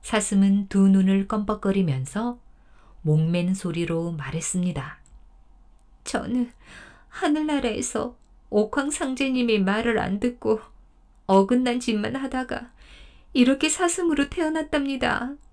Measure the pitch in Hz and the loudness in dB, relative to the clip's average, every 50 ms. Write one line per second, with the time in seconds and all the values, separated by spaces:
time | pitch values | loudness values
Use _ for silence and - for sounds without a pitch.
0 | _ - - 214 202 - - 196 196 196 196 202 202 196 - 196 196 196 196 190 | _ -2 -2 -2 0 2 2 4 4 4 4 2 0 0 2 4 6 6 6 6
1 | 190 190 196 196 196 196 - 214 208 202 214 208 - 196 196 196 190 165 139 131 | 6 4 4 2 2 0 -2 -4 -2 -2 -4 -2 0 0 0 2 2 0 0 -2
2 | 131 135 - 202 226 240 240 240 - - - _ _ - - - - - - - | -4 -4 -4 -4 -4 -4 -6 -8 -14 -20 -20 _ _ -20 -20 -20 -20 -20 -20 -8
3 | - 156 151 156 160 165 170 175 175 180 190 190 - 180 170 165 170 165 165 165 | 0 2 2 2 2 2 2 0 0 0 -2 -2 -4 -6 -4 -4 -2 -2 -2 -2
4 | 165 170 170 156 139 131 135 160 165 - - 180 180 180 160 143 127 143 - - | -2 -4 -6 -8 -8 -8 -8 -8 -6 -4 -4 -2 -2 -2 -4 -4 -8 -10 -14 -18
5 | - _ - - - - - - - - - - - - - _ _ _ - - | -20 _ -20 -20 -20 -20 -20 -20 -20 -20 -20 -20 -20 -20 -20 _ _ _ -20 -18
6 | _ - - - - - 226 254 240 240 - _ - - - - - - - - | _ -6 -6 -6 -6 -4 -4 -4 -4 -4 -6 _ -20 -20 -20 -20 -20 -20 -20 -20
7 | - _ - - - 349 294 311 311 302 294 285 254 240 214 - 247 - - 220 | -20 _ -12 -4 -2 0 0 0 0 0 -2 -2 -2 -2 -4 -4 -6 -6 -4 -4
8 | 226 247 247 _ - _ - - _ - - 208 214 214 - 285 277 285 285 - | -6 -6 -8 _ -20 _ -20 -20 _ -4 0 0 0 0 0 -2 -2 -2 -2 -4
9 | 339 269 262 254 277 269 262 254 247 233 220 208 196 190 196 214 226 233 226 208 | -4 -4 -2 -2 -2 0 0 0 2 2 2 2 2 2 2 0 0 0 0 0
10 | - - 190 208 196 247 240 - - 220 220 220 - - - - - _ _ _ | 0 -2 -2 -2 -2 -2 -4 -2 -2 -2 -2 -2 -2 -12 -20 -20 -20 _ _ _
11 | _ _ _ _ _ - 190 196 196 196 247 247 254 254 240 247 247 - 220 208 | _ _ _ _ _ 4 6 6 6 6 4 2 2 2 -2 -2 -2 -2 -2 0
12 | 208 220 233 269 269 262 254 254 - - - - - - - - - - - - | -2 -2 -4 -4 -6 -4 -4 -4 -4 -4 -6 -10 -10 -14 -20 -20 -20 -20 -20 -20
13 | - - - - - - - 269 247 247 269 277 - 311 302 - 359 349 339 - | -20 -20 -20 -20 -20 -6 2 4 4 4 4 2 0 -2 0 0 0 0 0 0
14 | 359 339 311 294 277 277 - - 330 311 320 320 311 302 - 302 277 277 277 262 | 0 0 2 2 0 -2 0 -2 -2 0 0 -2 -4 -2 -2 -2 -2 -2 -2 -2
15 | 247 240 - - 247 254 285 294 - - | -2 -2 -2 -2 -4 -8 -10 -12 -16 -20